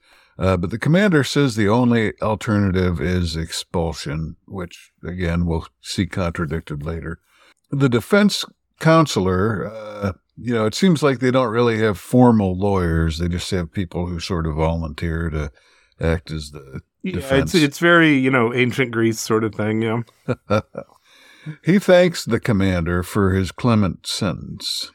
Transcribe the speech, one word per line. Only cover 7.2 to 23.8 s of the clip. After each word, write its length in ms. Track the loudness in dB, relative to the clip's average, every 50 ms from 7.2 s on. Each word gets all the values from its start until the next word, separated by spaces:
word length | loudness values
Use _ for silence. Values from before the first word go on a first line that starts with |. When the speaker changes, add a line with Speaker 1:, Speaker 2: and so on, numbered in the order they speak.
| _ _ _ _ _ _ _ _ _ -8
Speaker 1:
The 180 | -2 0 0 2
defense 560 | 2 0 0 2 2 4 4 4 2 0 -8 -10 _ _ _ _ _ -2
counselor, 840 | 2 4 6 6 4 2 0 -2 0 0 0 0 0 0 -2 -4 -6 -8 -10
uh, 400 | -14 -14 -14 -10 -6 -4 -4 -4 _ _ _ _
you 160 | -12 -6 -4 -2
know, 140 | 0 0
it 80 | 0 0
seems 300 | 2 4 4 4 4 2
like 160 | 2 2 2
they 100 | 0 2
don't 220 | 2 2 2 2 2
really 260 | 2 2 2 2 2
have 200 | 2 0 0 -2
formal 600 | -4 0 4 6 8 8 6 6 4 0 0 0
lawyers. 600 | 0 0 0 2 0 0 2 2 0 0 0 -2
They 100 | -2 -2
just 200 | -4 -4 -6 -4 -4
have 180 | -4 -4 -4 -4
people 340 | -6 -6 -4 -4 -6 -6 -6
who 100 | -6 -8
sort 300 | -6 -4 -4 -2 -2 -2
of 80 | -2
volunteer 720 | 0 0 0 0 -2 -4 -6 -8 -6 -6 -4 -4 -4 -4 -4
to 220 | -4 -4 -6 -6 -10 _ _ _ _ _ _ _ _ -4
act 320 | -2 0 0 -2 -4 -6 -10
as 180 | -10 -10 -10
the 300 | -16 -18 -18 -16 -16 -16 -16 _ _ _ -10
Speaker 2:
Yeah, 80 | -6 -6
Speaker 1:
defense. 420 | -6 -2 0 2 2 2 2 2
Speaker 2:
it's, 80 | 2 2
it's 160 | 2 0 0
very, 360 | 2 4 6 6 6 6 4
you 140 | 2 2 2 2
know, 200 | 2 2 2 2
ancient 380 | 0 0 0 0 -2 -4 -2
Greece 300 | 0 0 0 0 0 -2
sort 240 | -2 -2 0 0 0
of 100 | -2 -4
thing, 280 | -4 -4 -2 -2 -2 -2
yeah. 200 | -2 -2 -4 -6 _ _ _ _ -6 -6 -6 _ -2
Speaker 1:
<laughs> 120 | -2 -2 -2 _ -12 -16 -16 _ _ _ _ _ _ _ _ _ -20 _ -16 -16 -14 -8 -2
He 140 | 2 2 2
thanks 460 | 4 6 6 6 6 4 2 -2 -6
the 160 | -2 -4 -2
commander 640 | 0 0 0 2 2 2 0 0 0 -2 -2 -2 -2
for 300 | -2 0 2 2 2 2
his 200 | 2 0 -2 -4
clement 540 | -2 0 2 2 2